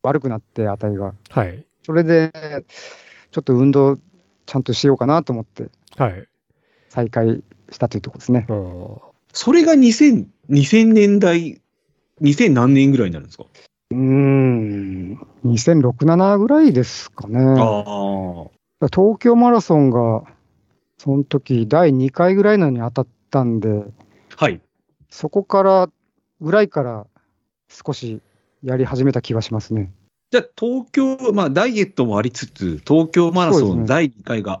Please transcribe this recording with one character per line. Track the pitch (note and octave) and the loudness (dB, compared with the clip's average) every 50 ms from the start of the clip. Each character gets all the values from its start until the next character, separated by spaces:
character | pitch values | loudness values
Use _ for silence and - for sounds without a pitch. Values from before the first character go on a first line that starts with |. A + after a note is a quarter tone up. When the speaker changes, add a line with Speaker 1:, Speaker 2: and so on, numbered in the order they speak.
Speaker 1:
悪 | - C3 C#3 D#3 | -2 -2 -2 -2
く | - C3 | -4 -6
な | A#2 G#2+ | -8 -8
っ | |
て、 | _ _ _ - A2 G#2 | _ _ _ -6 -4 -4
値 | G2 G2+ - G#2 G#2 | -4 -6 -6 -6 -6
が。 | F#2+ G2+ G2 G2 - _ _ | -6 -8 -10 -12 -16 _ _
Speaker 2:
は | - C3+ G#2+ | -4 -4 -4
い。 | F2 F2+ A#2 - _ _ _ _ | -4 -8 -16 -20 _ _ _ _
Speaker 1:
そ | - | -4
れ | D#3 E3 E3+ | -2 -2 2
で、 | D#3+ E3+ E3 D#3+ D#3+ - - D#3 D3+ D3 C#3 - _ - - - - - - _ _ _ _ _ _ | 2 2 2 2 0 -6 -14 -14 -12 -12 -12 -14 _ -20 -20 -20 -20 -20 -20 _ _ _ _ _ _
ち | - D#3+ | -10 -8
ょ | |
っ | |
と | - - B2+ | -2 0 0
運 | B2 C3+ C#3+ | 2 2 2
動 | C#3 C#3+ C3+ C#3 C#3 - _ _ _ _ _ _ _ _ _ | 4 4 2 2 0 -4 _ _ _ _ _ _ _ _ _
ち | - - | -8 -6
ゃ | C3+ | -6
ん | |
と | B2 - | -4 -4
し | A#2 - - | -6 0 0
よ | C#3+ C3+ | 0 0
う | |
か | - B2 | 2 0
な | C3 D3+ E3+ D#3 | 0 0 0 -2
と | - | -4
思 | B2+ A2+ | -8 -8
っ | A2+ | -8
て、 | _ _ - A#2 - _ _ _ _ _ | _ _ -16 -16 -16 _ _ _ _ _
Speaker 2:
は | - C3+ A2 | -4 -4 -4
い。 | F2+ F#2+ - _ _ _ _ _ _ _ _ _ _ _ _ _ | -4 -10 -18 _ _ _ _ _ _ _ _ _ _ _ _ _
Speaker 1:
再 | _ B2+ A#2+ A2 | _ -6 -6 -4
開 | - A#2+ A2+ A2+ A2+ - - _ _ _ _ - | -2 -2 0 0 -2 -4 -8 _ _ _ _ -20
し | - - | -8 -6
た | - - | -6 -4
と | - | -4
い | G#2 | -8
う | |
と | - B2 | -10 -10
こ | - - | -16 -12
で | - | -4
す | - | -2
ね。 | B2 A#2+ G#2+ - | -2 -2 -2 -4
Speaker 2:
あ | |
ー。 | A2 G2+ F#2+ F2+ F2+ F2+ F#2 G#2 G#2 A2 - - _ _ _ _ | -8 -8 -8 -10 -14 -16 -16 -18 -18 -20 -20 -20 _ _ _ _
Speaker 3:
そ | _ - - A#3 | _ -6 0 2
れ | D4 F4 D#4 | 4 4 4
が | E4 D#4+ | 4 4
二 | C#4 B3+ A#3+ | 6 6 4
千、 | A3 - D4+ D4 A#3+ D3 - - _ _ _ - | 4 6 4 4 4 2 -2 -8 _ _ _ 0
二 | C#3+ C#3+ C#3 | 2 2 2
千 | - G#3+ A3 A3+ A3+ A3 | 4 4 4 6 6 6
年 | A3 G#3 G3+ G3+ G3+ | 6 6 4 4 4
代、 | F#3+ F3 E3+ E3+ E3+ C#3+ - _ _ _ _ _ _ _ _ _ _ _ _ _ | 4 2 2 0 -2 -6 -12 _ _ _ _ _ _ _ _ _ _ _ _ _
二 | D3+ C#3+ | 0 0
千 | C#3+ C#3+ A#3+ G3+ C#3 | 2 4 2 4 4
何 | B2 A#2+ C3 C#3 | 4 4 4 4
年 | C3+ C3+ C#3 | 4 4 4
ぐ | C#3 B2+ | 2 2
ら | A2 | 0
い | F#2 | -2
に | |
な | E2 D2+ | -4 -8
る | D2 | -14
ん | |
で | E2 | -18
す | - - | -20 -20
か？ | - _ _ - _ _ _ _ _ _ | -20 _ _ -20 _ _ _ _ _ _
Speaker 1:
う | A#2+ | -4
ー | B2+ | -2
ん、 | C3 C3 C3+ C#3 C#3 C#3 C#3 C3+ C3 C3 B2 A#2 A2 G#2 G2+ G2+ G2 G2 F#2+ F#2 F2+ F2+ G#2+ - - _ _ _ | 0 2 2 2 4 4 2 2 2 2 0 -2 -4 -6 -6 -8 -8 -10 -10 -10 -10 -12 -14 -16 -18 _ _ _
二 | - B2 A#2 A2 | -2 -2 -2 0
千 | - E3+ E3+ D#3 | 2 2 2 4
六、 | C3+ B2 A#2+ - C#3+ | 2 0 0 0 0
七 | D#3+ E3 F3+ F#3+ G3 G3+ G3+ | 2 2 2 2 2 2 0
ぐ | G#3 | 2
ら | A3 C#4+ D#4 | 2 4 4
い | D#4+ C#4 | 4 4
で | D#3+ B2 B2 | 4 2 -2
す | - - - - - | -2 -8 -16 -18 -18
か | _ - A#2+ | _ -16 -12
ね。 | G#2 A2+ B2 | -6 -2 0
Speaker 3:
あ | |
ー。 | C3 C3 C3+ C3 A2+ A2+ G#2+ G#2 G#2 G#2 G#2 G2+ G2 G2 G2 F#2+ F#2+ F2+ F2 E2+ E2 | 2 4 4 4 2 2 0 -2 -4 -6 -8 -6 -4 -4 -4 -6 -6 -8 -10 -14 -16
Speaker 1:
だ | - _ _ _ _ _ _ D#3+ C#3 | -20 _ _ _ _ _ _ -6 -2
か | - | 0
ら | F#3 F#3+ | 2 2
東 | G#3+ A3 - | 2 0 0
京 | - A#3+ A#3+ | 0 2 4
マ | A#3 A#3+ A#3+ | 4 4 4
ラ | A#3+ A3 | 2 2
ソ | - - E3+ | 2 2 2
ン | D3+ C#3+ C3 | 2 2 2
が、 | A2+ B2 A#2 A2+ A2 G#2+ - - _ _ _ _ _ _ _ _ _ _ _ _ _ | 2 0 0 0 -2 -4 -6 -12 _ _ _ _ _ _ _ _ _ _ _ _ _
そ | _ - C#3+ C#3 | _ -4 -2 -2
の | C#3+ C#3 | -2 -2
時、 | _ - C#3 _ - C3 A#2 A2+ | _ -4 -6 _ -2 -2 -2 0
第 | A2 D3 E3 F3+ D#3 | 0 2 2 2 2
二 | C3+ B2+ C3 C3+ | 2 0 -2 -4
回 | _ - F3 F3+ F#3+ | _ 0 0 2 2
ぐ | G3 G3+ | 2 2
ら | G#3 G#3+ | 2 2
い | G3+ | 2
の | F3 C#3+ | 0 0
に | B2+ A#2+ | -2 -4
当 | A2+ A#2+ | -6 -6
た | A#2 C3+ | -6 -6
っ | B2 _ _ _ _ _ | -8 _ _ _ _ _
た | - C#3 | -2 -2
ん | B2+ A#2+ A2+ A2 | -2 0 -2 -2
で、 | G2+ A2 G#2+ G#2 G2+ G2+ - _ _ _ _ _ _ _ - | -2 -2 -4 -4 -6 -10 -20 _ _ _ _ _ _ _ -6
Speaker 3:
は | - D#3 B2 | -2 -2 -2
い。 | F2+ - _ _ _ _ _ _ _ _ _ _ | -2 -6 _ _ _ _ _ _ _ _ _ _
Speaker 1:
そ | - - - D3+ | -14 -12 -12 -4
こ | - G3+ | -4 -4
か | G3 _ - G3 F#3+ | -4 _ 0 2 4
ら、 | F#3+ F#3+ F#3+ F3+ D#3+ _ _ _ _ _ _ _ _ _ _ | 4 4 2 2 -2 _ _ _ _ _ _ _ _ _ _
ぐ | D#3 D#3 | -4 0
ら | F3 G#3+ | 0 0
い | G#3 G3+ | 0 0
か | - D#3 | -2 -6
ら | C3 B2 A#2 G#2+ A2+ _ _ _ _ _ _ _ _ _ _ _ _ _ | -6 -6 -8 -10 -14 _ _ _ _ _ _ _ _ _ _ _ _ _
少 | - - _ - | -20 -14 _ -10
し | C3+ - B2 A#2 A2 G#2+ _ _ _ _ _ _ _ _ - | -10 -8 -10 -12 -12 -14 _ _ _ _ _ _ _ _ -8
や | B2+ C3 | -6 -4
り | B2+ C3 | -4 -4
始 | - C3+ B2+ C3 | -4 -2 0 0
め | C#3 | 0
た | - B2 | 0 -2
気 | - - A#2 | -6 -4 -6
が | A2+ | -6
し | G#2+ - | -6 -6
ま | A2+ A2 | -8 -8
す | - - A2 | -6 -6 -6
ね。 | A2 G2+ F#2 - _ _ _ _ _ _ _ | -6 -6 -8 -14 _ _ _ _ _ _ _
Speaker 3:
じ | - B3 | -2 -2
ゃ | |
あ、 | - - _ - | -2 -2 _ -8
東 | - A#3+ B3 C4 A#3+ _ | -6 -4 -4 -6 -8 _
京、 | - C#4+ C4+ C4+ C4 C4 C4 A#3+ | -2 -2 -2 -2 -4 -4 -4 -2
ま | G#3 - F#3 | -2 0 -2
あ、 | D3 | 0
ダ | C#3 E3+ G#3+ | 0 0 -2
イ | C4 A#3+ G#3 | -2 -2 -2
エ | G3 | -4
ッ | G3 | -4
ト | _ - B2+ | _ -4 -4
も | A2+ G#2 G2+ | -2 -2 -2
あ | |
り | G#2+ B2+ | -4 -4
つ | - - - | -6 -10 -14
つ、 | - _ - G2 F2+ D#2+ D2 _ | -14 _ -8 -8 -8 -8 -8 _
東 | - C#3+ D#3+ E3 D#3+ | 0 2 2 2 2
京 | - F3+ F3 E3 | 0 0 0 2
マ | E3+ F3+ F3+ | 0 0 0
ラ | D#3+ G3 | 2 2
ソ | D#3+ B2 G2+ F2+ | 2 2 0 0
ン | A#2+ A2+ | -2 -2
第 | A2 C3 E3 E3 C3+ | 0 0 0 0 -2
二 | A#2 | _
Speaker 1:
そ | |
う | |
で | |
す | G#2+ | -12
ね。 | - | -10
Speaker 3:
回 | - A#2+ A2 | -8 -6 -6
が、 | F#2+ G2 F#2 - | -6 -8 -10 -12